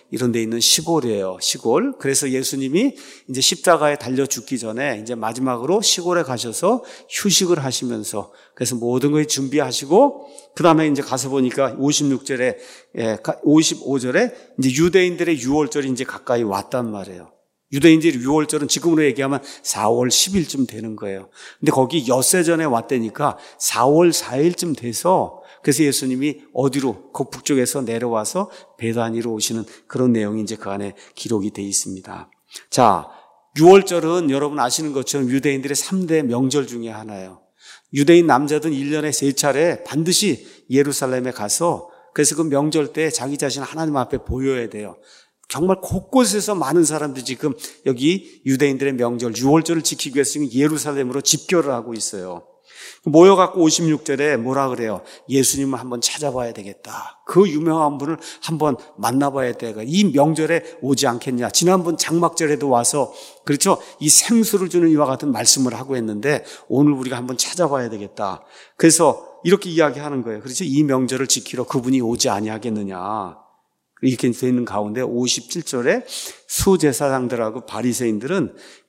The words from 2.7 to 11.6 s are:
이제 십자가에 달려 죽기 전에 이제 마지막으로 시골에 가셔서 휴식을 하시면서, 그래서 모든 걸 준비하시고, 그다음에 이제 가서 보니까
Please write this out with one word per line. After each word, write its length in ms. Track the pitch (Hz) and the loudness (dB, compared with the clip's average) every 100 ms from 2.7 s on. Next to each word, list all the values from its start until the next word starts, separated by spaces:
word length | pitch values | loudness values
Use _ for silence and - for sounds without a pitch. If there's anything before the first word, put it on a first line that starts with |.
| 156 269 - - - - | 0 -2 -4 -16 -20 -10
이제 100 | 131 | -2
십자가에 560 | 131 185 - 165 147 143 | -2 0 4 4 4 0
달려 300 | 113 131 135 | -4 -2 -2
죽기 320 | 127 113 131 | -4 -6 -8
전에 420 | 113 113 139 107 | -6 -6 -6 -6
이제 120 | 110 | -8
마지막으로 680 | 120 110 117 131 123 131 196 | -6 -6 -4 -4 -4 0 0
시골에 420 | 202 - 175 175 | 0 0 0 -2
가셔서 640 | 147 123 117 107 175 247 - - - | -2 -4 -6 -2 0 0 -4 -20 -14
휴식을 560 | - 208 175 185 170 | -4 0 2 2 0
하시면서, 680 | 135 120 127 113 101 107 98 - _ | 0 -4 -4 -6 -8 -8 -10 -16 _
그래서 220 | - - 123 | -6 -4 -2
모든 360 | 117 127 143 | 0 0 2
걸 140 | 151 151 | 2 0
준비하시고, 1040 | 135 135 143 135 117 139 185 285 - - - - - | -2 -2 0 0 -2 2 6 6 2 -16 -20 -16 2
그다음에 320 | 160 156 156 | 6 6 4
이제 120 | 139 | 0
가서 300 | 139 131 131 | -2 -4 -2
보니까 440 | 135 127 120 | 0 0 0